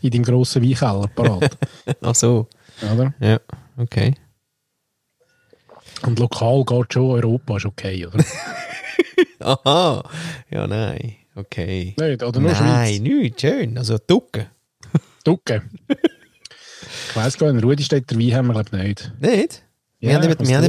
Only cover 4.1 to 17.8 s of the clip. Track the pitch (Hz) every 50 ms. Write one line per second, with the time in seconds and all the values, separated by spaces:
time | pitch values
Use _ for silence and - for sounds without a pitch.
4.1 | 139 - _ _ _ _ _ _ _ _ _ _ _ _ _ _ _ _ _ _
5.1 | _ _ _ _ _ _ _ _ _ _ _ _ - - - - - - - 123
6.1 | 117 113 120 117 - - 113 113 127 139 131 117 123 123 120 - - 123 131 131
7.1 | 127 120 117 113 113 131 - - 107 98 - 104 98 - - 98 95 92 87 87
8.1 | 90 135 165 - - - - 740 719 698 - - - - - - - - - -
9.1 | - - 349 - _ - - - 135 131 - 135 143 170 185 165 131 98 - -
10.1 | - 160 165 165 160 131 - _ - 107 101 98 101 110 110 101 - - - 113
11.1 | 104 - _ _ - - 98 - - - 85 85 95 92 90 90 101 - 160 160
12.1 | 135 - - 120 117 127 139 156 175 - 147 147 - 120 117 110 104 101 107 139
13.1 | 277 294 226 120 117 - - 143 214 277 226 113 113 117 123 110 113 107 - -
14.1 | 175 - - _ - 110 101 - _ _ _ _ _ _ - - - 156 - _
15.1 | _ _ - 151 175 180 _ - 117 104 - - - - _ - 277 - - 330
16.1 | - _ _ _ _ _ - - - - - - - - - - - - - -
17.1 | - 113 110 135 - - 156 151 135 117 110 120 143 143